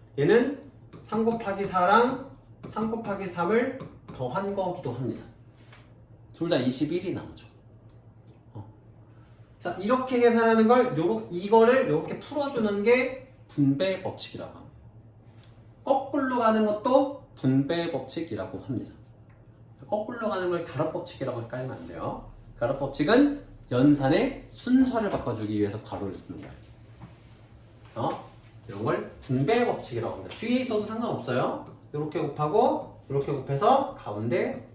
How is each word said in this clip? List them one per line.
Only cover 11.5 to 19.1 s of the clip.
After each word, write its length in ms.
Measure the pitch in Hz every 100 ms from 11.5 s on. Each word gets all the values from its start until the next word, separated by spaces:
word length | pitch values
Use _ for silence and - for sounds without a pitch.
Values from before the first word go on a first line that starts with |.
| 226 233 262 -
요렇게 300 | 151 - -
풀어주는 640 | - 294 277 240 208 202
게 500 | 214 254 269 - - - -
분배 560 | - 139 139 - 180
법칙이라고 500 | - - - - -
합니다. 220 | - - - - - - - - - - - - -
거꾸로 560 | - 277 - 285 262 247
가는 260 | 220 220 208
것도 600 | 208 254 277 285 - - -
분배 540 | 131 135 143 170 170
법칙이라고 680 | 135 - 165 165 127 - -
합니다. 320 | - 110 - - -